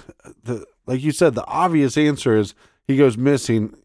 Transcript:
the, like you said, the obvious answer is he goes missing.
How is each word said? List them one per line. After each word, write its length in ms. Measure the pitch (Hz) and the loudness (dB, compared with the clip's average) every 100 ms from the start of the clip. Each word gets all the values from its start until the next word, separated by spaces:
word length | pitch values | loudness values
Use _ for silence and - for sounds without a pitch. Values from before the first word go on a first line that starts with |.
| - - - - | -20 -20 -20 -18
the, 240 | 117 117 - _ | -10 -10 -12 _
like 160 | - 131 | -8 -4
you 120 | 151 | -2
said, 220 | 139 165 | 2 2
the 120 | 110 - | 0 -6
obvious 500 | 147 180 160 135 151 | -2 0 2 0 2
answer 400 | 151 143 131 110 | 0 0 0 0
is 180 | 101 - _ _ - | 0 -8 _ _ -4
he 100 | 135 | 2
goes 200 | 139 110 | 2 2
missing. 600 | 135 139 - 113 104 - | 0 0 0 -2 -2 -10